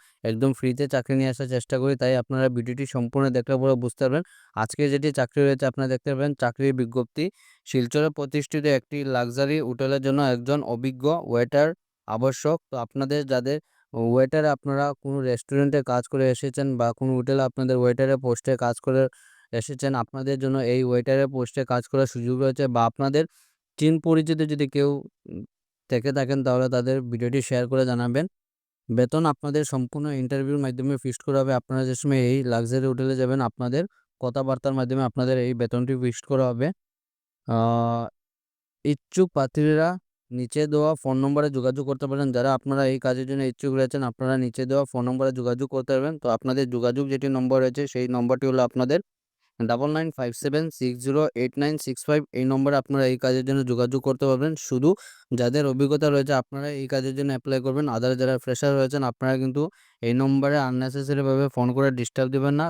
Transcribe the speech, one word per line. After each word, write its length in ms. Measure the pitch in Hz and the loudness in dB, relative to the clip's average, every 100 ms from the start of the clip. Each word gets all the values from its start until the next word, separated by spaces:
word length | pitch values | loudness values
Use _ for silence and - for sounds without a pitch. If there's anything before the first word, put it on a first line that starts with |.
| _ _ | _ _
একদম 260 | 117 113 135 | -4 0 0
ফ্রিতে 320 | 131 127 127 143 | 2 -2 -2 -2
চাকরি 260 | 135 - 131 | -2 0 0
নিয়ে 140 | 135 | 0
আসার 180 | 120 131 | -2 -4
চেষ্টা 260 | 127 - 135 | -4 -2 -2
করি, 160 | 135 135 | 0 0
তাই 180 | 127 131 | 0 0
আপনারা 300 | 120 131 131 | 0 0 0
ভিডিওটি 360 | 123 120 123 135 | 0 -4 -6 -6
সম্পূর্ণ 400 | 131 117 139 135 | -4 -2 0 2
দেখলে 240 | 123 120 135 | 0 0 0
পরে 180 | 135 131 | 2 2
বুঝতে 260 | 123 - | 0 -2
পারবেন। 200 | 131 143 175 - _ - | 0 0 -4 -14 _ -4
আজকে 280 | 113 - 147 | -4 0 0
যেটি 200 | 139 147 | 2 0
চাকরি 300 | 139 123 - | 0 0 2
রয়েছে 240 | 139 135 135 | 2 2 -2
আপনারা 220 | 123 131 | -2 -2
দেখতে 220 | 127 - | -2 -4
পাবেন 220 | 135 143 139 | -2 -2 0
চাকরির 340 | 123 - 135 | -2 0 0
বিজ্ঞপ্তি, 520 | 131 120 127 120 - 170 - _ _ - | 0 -2 -2 -4 -4 -6 -6 _ _ -4
শিলচরে 420 | 131 120 147 156 | -2 0 0 0
প্রতিষ্ঠিত 520 | 151 139 147 143 156 147 | -2 -4 -4 -4 -2 2
একটি 280 | 135 - 147 135 | 0 0 -8 -2
লাক্সারি 520 | 127 120 123 139 156 | -2 -2 -2 0 0
হোটেলের 400 | 123 123 135 139 | -2 -4 -2 0
জন্য 160 | 135 139 139 | 0 2 2
একজন 280 | 123 120 147 - | 0 0 -2 -2
অভিজ্ঞ 400 | 117 131 127 135 165 | -4 -4 -2 0 0
ওয়েটার 440 | - 117 123 143 156 170 _ _ - | 0 0 2 2 2 0 _ _ -8
আবশ্যক। 500 | 110 131 127 151 160 - | -2 -2 0 -2 -2 -4
তো 100 | 131 | -10
আপনাদের 440 | 117 139 135 147 135 | -8 -6 -2 -2 0
যাদের 320 | 131 123 151 - _ _ | -2 -2 -6 -8 _ _
ওয়েটার 520 | 117 117 123 131 156 151 | -4 2 2 2 2 0
আপনারা 400 | 143 143 139 143 139 | 0 -2 -2 -2 -4
কোনো 180 | 139 139 | -6 -4
রেস্টুরেন্টে 580 | 131 120 - 139 143 143 | -2 -4 0 2 4 2
কাজ 200 | 131 123 - | 0 -2 0
করে 180 | 139 131 | 0 2
এসেছেন 360 | 123 139 127 139 127 | 2 -2 -2 -2 0
বা 100 | 120 | 0
কোনো 180 | 113 131 | 0 0
হোটেলে 280 | 127 123 139 | 0 0 0
আপনাদের 320 | 131 - 127 127 | 0 0 0 2
ওয়েটারের 420 | 123 123 135 131 | 2 4 2 2
পোস্টে 340 | 131 117 - 127 | 0 -2 0 0
কাজ 180 | 120 120 | 0 -2
করে 220 | - 131 131 _ _ _ - | 0 2 2 _ _ _ -8
এসেছেন, 380 | 117 113 131 139 131 | -6 -6 -4 -2 -2
আপনাদের 420 | 113 135 135 135 | -4 -6 -4 -2
জন্য 180 | 131 135 120 | 0 0 2
এই 160 | 127 | 2
ওয়েটারের 440 | 127 123 120 135 135 | 2 0 2 2 2
পোস্টে 320 | 131 120 - 131 | -2 -4 -4 -2
কাজ 180 | 123 - | -2 0
করার 200 | 139 135 | 0 0
সুযোগ 280 | 123 117 127 | 0 -2 0
রয়েছে। 240 | 135 131 139 | 0 0 0
বা 140 | 120 117 | 2 2
আপনাদের 380 | - 139 143 160 _ _ _ _ - | 0 0 2 0 _ _ _ _ 0
চিন 140 | 156 160 | 2 4
পরিচিত 400 | 165 160 156 160 | 4 2 2 0
যদি 220 | 156 147 139 | 0 -2 -2
কেউ, 200 | 143 143 143 - _ - | 0 0 0 -8 _ -16
উম, 180 | 90 - _ _ _ - | -14 -14 _ _ _ -4
থেকে 200 | 127 143 | -2 0
থাকেন 260 | 139 131 139 | -2 0 0
তাহলে 240 | 131 123 127 | 2 2 2
তাদের 260 | 123 123 135 | 0 0 -2
ভিডিওটি 380 | 123 117 120 135 | -2 -4 0 -2
শেয়ার 240 | 123 127 123 | 0 -2 0
করে 160 | 131 127 | 2 2
জানাবেন। 400 | 123 120 127 180 _ _ _ _ _ - | 0 0 0 -2 _ _ _ _ _ -2
বেতন 340 | 117 123 156 165 | 2 2 2 0
আপনাদের 380 | 143 147 147 151 | 0 -2 -2 -2
সম্পূর্ণ 420 | 135 123 147 147 | -2 -4 -6 -6
ইন্টারভিউর 480 | 135 127 139 135 143 | -4 -4 -2 -2 -2
মাধ্যমে 340 | 135 127 131 139 | -2 -2 -2 -2
ফিক্সড 240 | 135 120 | -4 -6
করা 140 | - 135 | -2 0
হবে। 140 | 131 | 2
আপনারা 280 | 127 - 131 131 | 0 -2 -2 -2
যে 100 | 127 | -2
সময় 260 | 147 135 | 2 4
এই 140 | 123 131 | 4 2
লাক্সারি 440 | 127 117 117 131 131 | 0 -2 0 0 0
হোটেলে 280 | 123 131 131 | 0 0 0
যাবেন 240 | 127 135 | 0 0
আপনাদের 420 | 120 - 123 135 190 _ _ - | -2 -2 -2 -2 -4 _ _ -8
কথাবার্তার 520 | 127 127 131 127 139 | -6 -4 -2 -2 -2
মাধ্যমে 300 | 135 123 131 | -2 0 0
আপনাদের 320 | 127 - 127 131 | -2 0 0 2
এই 160 | 123 | 0
বেতনটি 400 | 120 117 123 123 131 | -2 -2 -2 -2 -2
ফিক্সড 280 | 123 117 - | -2 -4 -2
করা 200 | 135 127 | 0 2
হবে। 200 | 120 143 196 _ _ _ _ _ _ - | 0 -2 -4 _ _ _ _ _ _ -2
আহ, 560 | 113 113 117 117 117 117 _ _ _ _ _ _ _ 147 | 2 2 2 0 -2 -6 _ _ _ _ _ _ _ -2
ইচ্ছুক 420 | 147 _ - 185 | -2 _ 0 2
প্রার্থীরা 560 | 156 135 - 151 151 160 180 _ _ - | 2 -2 0 2 2 2 -2 _ _ -10
নিচে 300 | 123 123 147 151 | -8 -4 -2 0
দেওয়া 240 | 147 151 156 | 2 2 0
ফোন 200 | 135 131 | -2 0
নম্বরে 260 | 139 143 147 | 2 2 0
যোগাযোগ 340 | 135 127 135 135 | 0 -2 -2 -4
করতে 200 | 135 139 | -4 -4
পারেন। 200 | 139 139 | -2 0
যারা 180 | 123 127 | 0 2
আপনারা 300 | 131 139 139 135 | 0 0 0 0
এই 140 | 131 | 0
কাজের 260 | 131 127 131 | -2 -2 -4
জন্য 140 | 139 | -4
ইচ্ছুক 300 | 135 120 139 131 | -4 -4 -2 0
রয়েছেন 260 | 131 143 | 0 0
আপনারা 320 | 127 113 131 131 | -4 -4 -2 0
নিচে 260 | 127 113 127 | -2 -4 0
দেওয়া 180 | 135 139 | 0 0
ফোন 180 | 127 123 | -2 -2
নম্বরে 260 | 131 135 | 0 0
যোগাযোগ 340 | 127 123 123 135 | 0 -2 -2 -4
করতে 220 | 135 131 | -4 0
পারবেন। 200 | 131 143 156 | 0 0 -4
তো 80 | 127 | -2
আপনাদের 360 | 113 131 131 131 | -2 0 0 0
যোগাযোগ 360 | 123 120 123 139 | 0 0 0 -2
যেটি 180 | 135 139 | -2 -2
নম্বর 280 | 131 127 131 | 0 2 4
রয়েছে 240 | 131 123 143 | 2 0 -4
সেই 180 | 127 127 | -4 -2
নম্বরটি 360 | 123 120 127 135 | 0 0 0 2
হলো 140 | 131 | 2
আপনাদের 360 | 123 127 127 151 - _ _ _ _ - | 2 2 0 0 -2 _ _ _ _ -6
ডাবল 300 | 113 120 147 | -2 0 0
নাইন 140 | 156 160 | 0 -2
ফাইভ 200 | 147 123 113 | -4 -6 -4
সেভেন 280 | 143 147 160 | -2 -2 -2
সিক্স 280 | - 127 123 | -4 -4 -4
জিরো 180 | 131 139 151 117 | -2 0 0 0
এইট 180 | 123 135 | -2 0
নাইন 180 | 143 151 | -2 -2
সিক্স 240 | - 127 - | -6 -6 0
ফাইভ। 160 | 151 143 | 0 0
এই 120 | - 131 | -2 0
নম্বরে 300 | 135 139 143 | 2 2 0
আপনারা 260 | - 139 131 | 0 0 2
এই 120 | 127 | 2
কাজের 260 | 131 127 131 | 0 0 0
জন্য 140 | 139 127 | 0 0
যোগাযোগ 340 | 120 123 131 | 0 0 0
করতে 240 | 139 127 139 | 0 0 2
পারবেন। 260 | 127 151 156 | 2 0 -4
শুধু 300 | - 127 143 196 - - - | -4 0 2 2 -4 -18 -6
যাদের 320 | 123 120 139 143 | 0 2 2 0
অভিজ্ঞতা 420 | 131 139 147 151 | 2 2 2 2
রয়েছে 240 | 143 139 | 2 2
আপনারা 340 | 139 - 139 147 | 0 -2 -6 -8
এই 160 | 143 135 | -6 -4
কাজের 260 | 135 131 135 | -2 -2 -2
জন্য 140 | 139 | -2
অ্যাপ্লাই 280 | 131 139 131 | -2 -2 -2
করবেন, 240 | 131 131 147 | 0 0 0
other 220 | 113 127 127 | 0 0 2
যারা 180 | 131 127 | 2 0
ফ্রেশার 320 | - 123 143 139 | -2 0 2 2
রয়েছেন 260 | 131 143 | 2 0
আপনারা 300 | 131 - 131 131 | -2 -2 0 0
কিন্তু 240 | 131 135 156 _ _ - | 0 -2 -4 _ _ -6
এই 120 | 117 | 0
নম্বরে 440 | 123 135 139 139 147 | 2 4 4 4 2
unnecessary-ভাবে 840 | 131 127 131 139 135 139 135 135 139 | 0 -2 -4 -4 -2 0 2 2 2
ফোন 180 | 127 123 | 0 0
করে 160 | 123 139 | 2 2
ডিস্টার্ব 380 | 127 117 - 131 | 0 -4 -2 0
দেবেন 220 | 135 139 143 | 0 0 0
না, 100 | 160 | -2